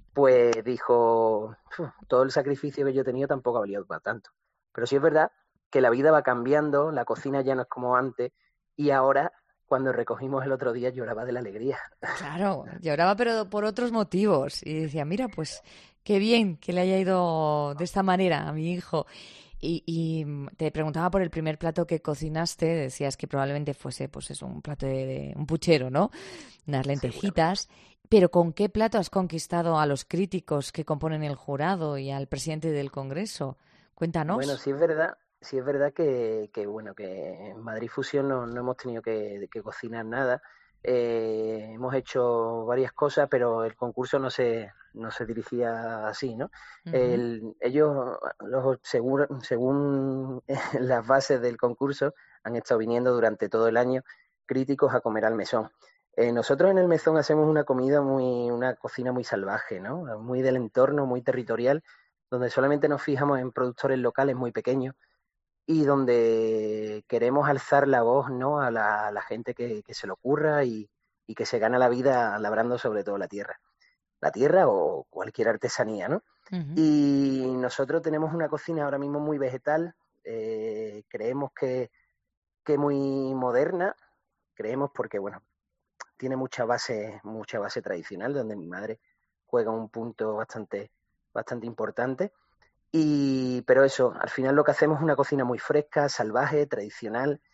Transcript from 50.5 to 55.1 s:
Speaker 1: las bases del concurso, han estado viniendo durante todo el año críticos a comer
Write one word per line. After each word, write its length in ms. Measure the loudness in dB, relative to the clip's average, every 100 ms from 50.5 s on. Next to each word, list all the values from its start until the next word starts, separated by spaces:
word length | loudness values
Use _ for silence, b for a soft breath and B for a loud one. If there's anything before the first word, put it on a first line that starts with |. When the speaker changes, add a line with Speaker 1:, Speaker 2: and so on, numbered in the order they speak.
| -6 -4 -2
Speaker 1:
las 260 | 2 0 4
bases 360 | 4 4 0
del 160 | 0 0
concurso, 560 | -2 0 -2 0 -4 b b b
han 140 | -8 -6
estado 220 | 0 2
viniendo 340 | 2 2 2
durante 380 | 4 2 2 -2
todo 180 | 2 4
el 80 | 4
año 260 | 2 0 B B B B -4
críticos 480 | -2 0 2 2
a 60 | 2
comer 260 | 0